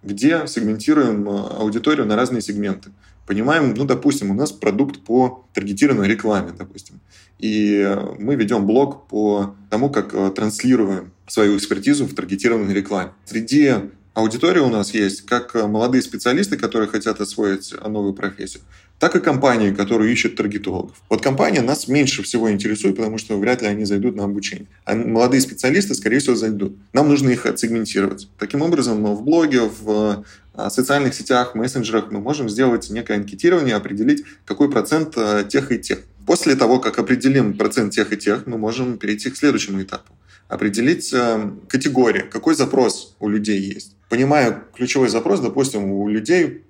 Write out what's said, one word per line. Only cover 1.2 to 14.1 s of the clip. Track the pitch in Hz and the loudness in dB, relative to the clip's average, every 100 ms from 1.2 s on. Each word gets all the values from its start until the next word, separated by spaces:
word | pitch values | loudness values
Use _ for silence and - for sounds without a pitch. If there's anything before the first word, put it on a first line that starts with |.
| 101 | -2
э, | 101 - - | -2 -4 -2
аудиторию | 107 110 107 147 110 | -2 0 0 0 2
на | 107 | 0
разные | 123 123 | 0 -2
сегменты. | 104 101 101 95 - - _ _ - | -4 -4 -4 -4 -10 -20 _ _ -6
Понимаем, | 101 120 160 139 110 | -2 0 2 2 0
ну, | 139 | 0
допустим, | 131 147 - 98 | 2 2 0 -2
у | |
нас | 98 151 | -2 -2
продукт | - 110 101 139 - | 0 -2 0 -2 -2
по | - 120 127 - _ | 0 2 2 0 _
таргетированной | - 101 98 143 117 98 | -6 -6 0 2 2 2
рекламе, | 107 113 101 85 85 | 0 0 -2 -2 -10
допустим. | 90 - - - _ _ _ _ | -16 -16 -20 -20 _ _ _ _
И, | 110 107 104 101 | -4 0 2 2
э, | 98 98 - - | 2 0 -4 -8
мы | 107 139 | -4 0
ведем | 107 117 101 | 0 0 2
блог | 117 139 139 - | 2 2 -2 -6
по | 107 104 104 101 - - | 0 2 0 -2 -8 -4
тому, | 107 135 | 0 0
как, | 123 92 | 0 -2
э, | - 98 | 0 0
транслируем | 95 107 104 127 127 101 95 90 _ - | 0 -4 -2 2 4 4 -2 -8 _ -6
свою | - 104 101 | 2 4 2
экспертизу | - 101 127 143 131 | 0 -2 2 2 0
в | - | -4
таргетированной | 87 95 120 117 101 | -6 -6 -2 -2 0
рекламе. | 101 98 101 87 - - | -2 -2 -4 -6 -12 -10
Среди | 113 113 143 147 117 - - _ | -8 0 4 4 4 -2 -14 _